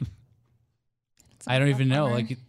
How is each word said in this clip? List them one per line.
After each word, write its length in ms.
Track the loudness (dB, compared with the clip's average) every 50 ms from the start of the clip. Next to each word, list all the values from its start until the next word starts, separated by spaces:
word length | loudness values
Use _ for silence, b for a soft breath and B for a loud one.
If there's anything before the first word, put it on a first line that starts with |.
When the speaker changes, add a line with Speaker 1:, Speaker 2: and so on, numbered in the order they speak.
Speaker 1:
<laughs> 60 | -10 -10 -10 -14 -20 _ _ _ _ _ _ _ _ _ _ _ _ _ _ _ _ _ _ _ _ _ _
Speaker 2:
It's 120 | -14 -6 -2
a 40 | 0
Speaker 1:
I 60 | 2
don't 100 | 2 2
even 180 | 2 2 2 2
know. 180 | 2 2 0 0
Speaker 2:
platformer. 220 | 0 -2 -2 -4
Speaker 1:
Like, 80 | -8 -10 -8